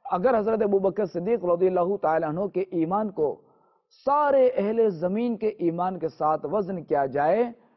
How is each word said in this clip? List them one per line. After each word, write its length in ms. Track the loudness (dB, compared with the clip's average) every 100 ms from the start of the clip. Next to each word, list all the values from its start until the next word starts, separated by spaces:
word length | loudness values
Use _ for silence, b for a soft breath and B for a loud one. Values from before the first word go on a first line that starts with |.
| -6
"اگر 280 | 0 2 2
حضرت 220 | 0 0
ابو 160 | 2 2
بکر 260 | 2 0 -4
صدیق 400 | -4 -2 0 0
رضی 220 | 2 2
اللہ 300 | 2 0 0
تعالیٰ 280 | 0 0 -2
عنہ 180 | -4 -4
کے 120 | -4
ایمان 500 | -4 -2 -2 -2 -2
کو 320 | -2 -2 -2 b b b b b _ 0
سارے 440 | 2 4 4 4 2
اہل 340 | 0 2 2
زمین 480 | 0 -2 0 -2 -2
کے 100 | -4
ایمان 520 | -2 -2 0 -4 -4
کے 80 | -6
ساتھ 360 | -2 0 0 -2
وزن 380 | -2 -2 -6
کیا 220 | -2 0 0
جائے 380 | 0 2 2 0 -6 b